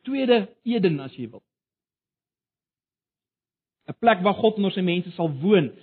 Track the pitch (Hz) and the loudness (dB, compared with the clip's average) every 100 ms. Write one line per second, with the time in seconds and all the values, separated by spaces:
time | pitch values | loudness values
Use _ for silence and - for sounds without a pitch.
0 | - 269 254 240 190 _ 233 233 175 147 | -8 -2 2 2 0 _ -4 0 0 -2
1 | 135 - 117 113 _ _ _ _ _ _ | -8 -12 -14 -14 _ _ _ _ _ _
2 | _ _ _ _ _ _ _ _ _ _ | _ _ _ _ _ _ _ _ _ _
3 | _ _ _ _ _ _ _ _ - - | _ _ _ _ _ _ _ _ -20 -2
4 | 226 196 196 190 220 214 196 196 180 175 | 2 2 2 2 0 2 -2 -2 -2 -2
5 | 175 175 165 135 175 202 143 - | -4 -4 -4 -2 4 4 2 -6